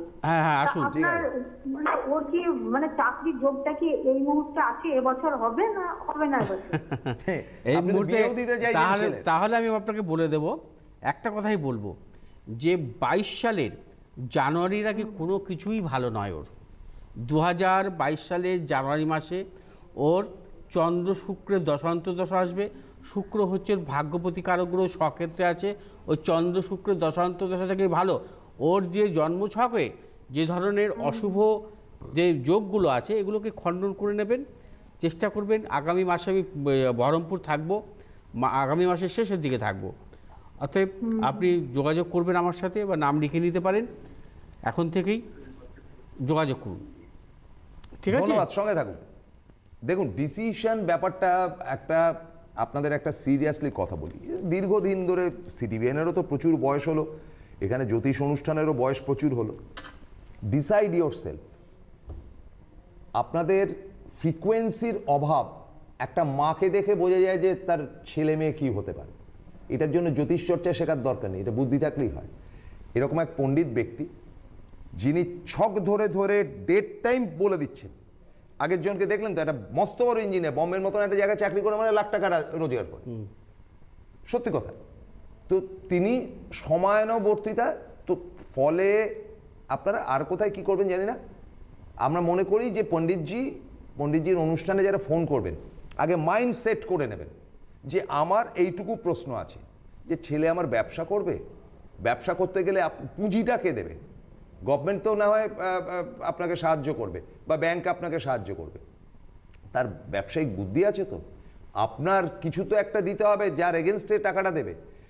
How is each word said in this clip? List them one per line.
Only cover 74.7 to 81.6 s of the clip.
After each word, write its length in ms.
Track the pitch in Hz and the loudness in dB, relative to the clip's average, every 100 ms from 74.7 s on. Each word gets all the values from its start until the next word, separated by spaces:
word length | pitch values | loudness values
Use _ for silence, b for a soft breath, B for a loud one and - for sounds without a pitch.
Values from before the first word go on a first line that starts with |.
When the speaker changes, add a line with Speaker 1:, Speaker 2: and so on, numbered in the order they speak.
| - - | -20 -16
Speaker 3:
যিনি 440 | 87 120 160 175 - - | -4 0 2 0 -4 -10
ছক 340 | - 214 202 | 0 0 2
ধরে 240 | 185 208 208 | 2 2 2
ধরে 360 | 175 196 208 170 127 98 | 2 2 2 2 -2 2
date 360 | 190 208 - | 2 2 -2
time 240 | 240 254 220 156 | 0 2 0 0
বলে 200 | 196 180 | 2 2
দিচ্ছেন। 320 | 147 - 101 - - - b b b - | -2 -8 -18 -20 -20 -20 b b b -4
আগের 240 | 147 185 | 0 0
জনকে 240 | 170 190 190 | 0 0 0
দেখলেন 280 | 202 220 | 0 0
তো, 60 | 160 | 0
একটা 140 | 156 139 98 | 0 -2 -4
মস্ত 300 | 123 202 - | 0 0 2
বড় 200 | 240 226 | 2 2
ইঞ্জিনিয়ার, 320 | 208 185 160 | 0 0 0
বোম্বের 260 | 135 170 185 | 0 0 0
মতন 200 | 190 202 | 0 2
একটা 160 | 202 202 | 2 4
জায়গায় 220 | 202 208 | 4 2
চাকরি 220 | 202 196 | 2 2